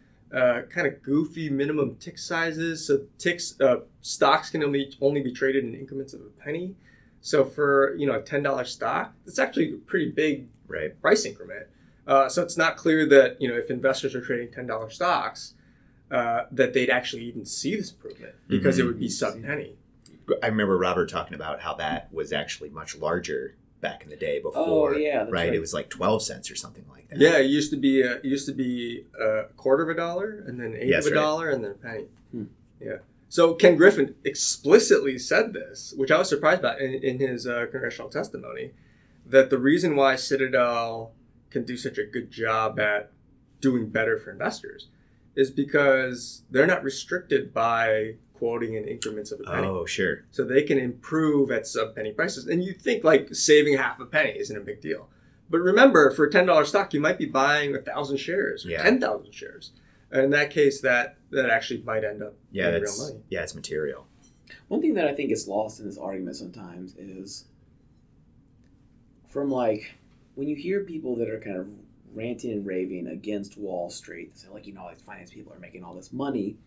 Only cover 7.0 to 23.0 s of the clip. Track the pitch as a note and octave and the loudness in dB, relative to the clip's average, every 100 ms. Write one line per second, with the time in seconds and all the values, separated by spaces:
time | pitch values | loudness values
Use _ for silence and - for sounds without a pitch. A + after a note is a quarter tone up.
7 | _ _ - D3+ C3 - D3 C#3 C#3 - | _ _ 0 2 2 0 2 4 4 2
8 | C#3+ A2+ - C#3+ C#3+ C3 B2 - A2+ D3+ | -2 -2 -2 -2 -2 -2 -4 -6 -4 -4
9 | - - - A3 C4 - D#3+ - - F#3 | -6 -12 -8 -2 -2 0 -2 -4 -4 -2
10 | C#3+ - D#3 C3+ B2 - - E2 D#2 - | -2 0 0 -2 -8 -20 -12 -8 -8 -2
11 | D#3 G#3+ - - F2 G2 C3+ _ _ _ | 2 2 2 -10 -16 -16 -18 _ _ _
12 | - C3+ C3+ - E3 - D#3+ - E3+ D#3 | 2 4 4 0 -2 0 0 2 2 4
13 | D#3 C#3 B2+ - B2+ A#2 A#2 B2 B2+ C3+ | 8 10 10 4 -2 -2 -4 -2 0 0
14 | C3+ B2+ A#2+ B2 A#2+ - B2 A2 A2 - | -4 -6 -4 -6 -6 -10 -8 -8 -8 -4
15 | F3 D3+ - - - - _ _ _ _ | 0 0 -2 -8 -16 -20 _ _ _ _
16 | _ B2+ A#2 A#2 - B2+ B2 B2+ B2 B2 | _ -2 0 -2 -2 0 2 2 2 2
17 | - A#2 A#2+ A#2 G2 - C3+ G#3 F#3+ - | 0 -8 -10 -12 -10 -6 -4 -4 -6 -14
18 | - - - - - - C#3 B2+ A#2+ A#2 | -18 -18 -20 -20 -2 2 2 2 0 -2
19 | A#2 - G#2+ A2+ A2+ D3 G2 - _ _ | -4 -4 -6 -6 -8 -8 -10 -16 _ _
20 | - - - - A#2 G#2+ G2+ F#2 F2+ F2+ | -20 -18 -4 -2 0 0 2 2 2 0
21 | D#2+ E2 D2+ D2 D#2 D2 D#2+ D2+ D#2 D2+ | 0 -4 -8 -10 -10 -8 -8 -6 -4 -6
22 | - D#2+ D2 D2+ D2 - D2+ D2 D#2 D2+ | -6 -8 -4 -4 -6 -10 -12 -14 -14 -6